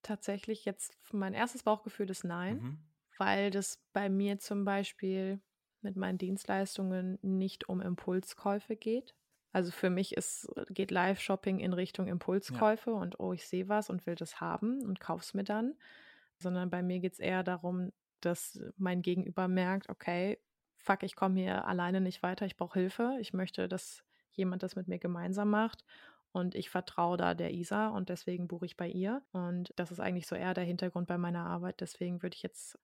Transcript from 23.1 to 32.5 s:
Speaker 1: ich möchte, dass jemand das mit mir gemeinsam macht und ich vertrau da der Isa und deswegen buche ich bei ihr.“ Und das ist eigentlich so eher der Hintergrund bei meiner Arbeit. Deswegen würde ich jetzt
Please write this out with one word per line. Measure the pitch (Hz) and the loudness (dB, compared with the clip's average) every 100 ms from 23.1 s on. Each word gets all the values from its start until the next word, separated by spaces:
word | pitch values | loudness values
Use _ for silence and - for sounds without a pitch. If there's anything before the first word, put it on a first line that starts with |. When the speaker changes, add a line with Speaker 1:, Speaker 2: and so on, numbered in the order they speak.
| 269 | 0
Speaker 1:
ich | 202 | -2
möchte, | 185 185 - 185 | 0 -2 0 -2
dass | 185 - - _ _ _ | -2 -6 -14 _ _ _
jemand | - 185 180 | 0 0 0
das | 185 - | -2 -2
mit | 180 | -2
mir | 175 | -2
gemeinsam | 180 170 180 190 208 | 0 -2 0 2 4
macht | 208 226 - _ - - - _ | 6 4 -2 _ -20 -20 -20 _
und | 180 180 - | 0 0 0
ich | - | -2
vertrau | 180 - - 170 175 | -2 -2 2 4 4
da | 175 170 | 2 2
der | 170 | -2
Isa | 175 175 202 220 | -2 0 2 2
und | 214 185 | 0 -2
deswegen | 180 - 180 175 | -4 -2 -4 -4
buche | 170 180 | -4 -6
ich | - | -4
bei | 170 | -4
ihr.“ | 185 190 262 - | 0 0 -2 -4
Und | 185 175 180 180 - | -4 -2 -2 -4 -4
das | 175 | -4
ist | 175 | -2
eigentlich | 190 180 165 | 0 0 -2
so | - | -2
eher | 180 | 0
der | 185 | 0
Hintergrund | 175 180 185 175 175 | 0 0 0 -2 0
bei | 175 | 0
meiner | 175 175 175 | 0 -2 -2
Arbeit. | 175 180 - | -2 -4 -4
Deswegen | 175 - 175 175 | -8 -4 -4 -2
würde | 180 - | -4 -6
ich | |
jetzt | - | -10